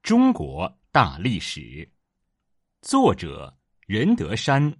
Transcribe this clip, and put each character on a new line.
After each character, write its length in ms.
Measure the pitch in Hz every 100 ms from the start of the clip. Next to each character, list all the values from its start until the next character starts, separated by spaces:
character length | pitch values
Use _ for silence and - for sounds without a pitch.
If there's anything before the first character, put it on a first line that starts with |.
《中 300 | - 233 262
国 480 | 240 - 139 180 _ _
大 280 | 147 98 69
历 200 | 117 95
史》， 220 | - 76 58 69 - _ _ _ _ _ _ _ _ _
作 320 | - 269 226
者 420 | 95 82 67 67 _ _ _ -
任 300 | 104 165 240
德 180 | 76
山 400 | 107 - 139 147